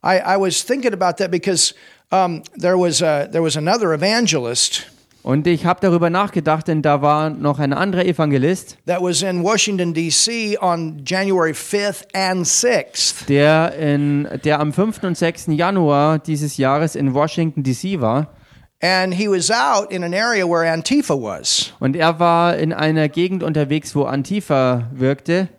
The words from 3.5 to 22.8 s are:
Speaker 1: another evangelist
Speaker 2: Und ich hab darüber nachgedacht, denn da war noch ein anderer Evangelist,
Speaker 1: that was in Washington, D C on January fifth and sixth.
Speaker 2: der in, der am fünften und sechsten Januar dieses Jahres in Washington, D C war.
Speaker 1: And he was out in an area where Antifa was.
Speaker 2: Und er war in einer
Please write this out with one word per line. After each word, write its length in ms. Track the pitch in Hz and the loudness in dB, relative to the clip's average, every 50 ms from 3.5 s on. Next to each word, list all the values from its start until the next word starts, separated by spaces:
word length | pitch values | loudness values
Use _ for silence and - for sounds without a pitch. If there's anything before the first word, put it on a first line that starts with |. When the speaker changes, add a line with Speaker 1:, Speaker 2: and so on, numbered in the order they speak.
| - | -2
Speaker 1:
another 340 | 156 151 165 202 240 220 175 160 | -2 0 0 0 2 2 0 0
evangelist 920 | 147 160 196 220 233 240 185 160 147 123 117 120 120 - - - - - - - _ _ _ _ _ _ | 0 0 0 2 2 2 2 0 0 -2 -2 -2 -2 -2 -2 -2 -6 -10 -12 -20 _ _ _ _ _ _
Speaker 2:
Und 220 | - 131 147 151 | 0 0 2 2
ich 180 | 175 175 160 - | 2 0 2 2
hab 160 | 175 180 - | 0 0 2
darüber 280 | - 190 175 175 170 170 | 2 2 4 4 2 2
nachgedacht, 560 | 170 185 202 196 - 180 147 160 156 160 156 - | 2 0 -2 0 -2 -2 0 0 0 0 0 -2
denn 120 | 165 156 143 | -2 0 2
da 180 | 151 147 143 | 2 2 2
war 300 | 139 147 147 151 156 156 | 4 2 2 2 0 -2
noch 260 | - - - 147 143 131 | -4 -2 -2 -2 0 0
ein 140 | 151 139 139 | 0 0 0
anderer 320 | - 180 202 185 175 185 | 0 0 0 0 0 0
Evangelist, 720 | 185 175 - 160 147 143 131 127 160 185 185 - - - _ _ | 0 0 0 0 2 2 2 2 2 0 -2 -6 -16 -20 _ _
Speaker 1:
that 160 | - 175 175 | -4 -2 -2
was 220 | 180 180 175 147 185 | 0 -2 -2 -2 -2
in 200 | 196 180 180 170 | -2 -2 -2 0
Washington, 500 | 196 220 196 - 214 202 185 180 170 160 | 0 0 0 0 -2 -2 -2 -2 -2 -2
D 140 | 160 170 165 | -2 -2 -2
C 460 | 147 - - 220 233 233 220 208 208 - | 0 0 0 0 -2 -4 -4 -4 -4 0
on 400 | 196 180 170 170 165 160 160 147 139 | 0 0 0 0 -4 -8 -8 -10 -8
January 480 | - 180 185 196 196 190 185 165 160 151 | -4 -2 -2 0 0 2 2 2 0 0
fifth 500 | - - - - 202 202 202 190 - - _ - | -4 -8 -4 -4 -2 -2 -2 -4 -6 -12 _ -6
and 340 | 190 190 185 185 185 175 | -4 -2 -2 -2 -2 -2
sixth. 800 | - - - - 247 240 180 139 - - - - - - - - | -2 -2 0 0 2 0 0 -2 -4 -6 -4 -4 -4 -4 -6 -2
Speaker 2:
der 460 | - 139 143 143 151 156 160 160 170 - | 0 2 4 6 6 4 4 2 0 -2
in, 520 | 147 160 147 143 143 143 143 143 143 147 - - 131 - | -2 0 0 0 2 2 0 0 0 -2 -4 -8 -4 -2
der 140 | 151 151 147 | 0 0 0
am 120 | 151 151 | 0 -2
fünften 360 | 143 - 196 220 208 - - | 0 0 0 0 -2 -4 -4
und 100 | 185 170 | -4 -2
sechsten 340 | - 175 165 165 - - - | 0 0 -2 -2 -4 -4 -4
Januar 680 | 156 151 170 185 202 190 170 147 143 139 143 151 160 151 | 0 0 0 0 2 2 2 4 4 4 4 2 2 0
dieses 380 | - - 156 143 151 147 - | -2 -4 -4 -2 -2 -4 -2
Jahres 380 | - 135 131 135 147 160 156 - | 0 2 2 2 2 0 -2 -2
in 180 | 143 143 135 127 | -2 -2 0 2
Washington, 480 | 143 147 160 - - 165 160 139 160 139 | 2 0 0 0 -2 -2 -2 -2 -2 -2
D 100 | 135 127 | -2 -2
C 260 | - - 185 196 170 | -2 -2 -4 -4 0
war. 280 | 123 110 117 139 156 - - - - _ - - - _ _ _ | 0 0 2 0 -2 -4 -8 -20 -20 _ -20 -20 -20 _ _ _
Speaker 1:
And 320 | - 175 185 185 185 190 180 | 0 0 2 2 0 0 -2
he 120 | 180 214 | -2 0
was 220 | 208 196 185 165 - | 0 0 0 2 0
out 420 | 220 233 262 277 247 202 208 202 | 0 2 2 2 2 0 0 -2
in 120 | 190 185 175 | -6 -6 -6
an 100 | 170 175 | -4 -2
area 320 | 196 220 240 240 202 185 | -2 0 0 0 0 0
where 260 | 170 175 165 165 165 | 0 2 2 2 0
Antifa 440 | 165 165 160 - 262 294 - - 156 | 0 -2 -2 0 0 0 2 0 -2
was. 580 | 135 117 107 95 73 64 - - - - - - - | -2 -2 -6 -8 -6 -4 -2 -2 -2 -2 -6 -6 -4
Speaker 2:
Und 160 | - 131 135 | -2 -2 0
er 240 | 175 160 165 165 156 | 2 2 2 2 4
war 360 | 175 175 170 170 170 170 170 | 2 4 4 4 4 2 2
in 140 | - 156 156 | 0 -2 -2
einer 380 | 165 - | -2 0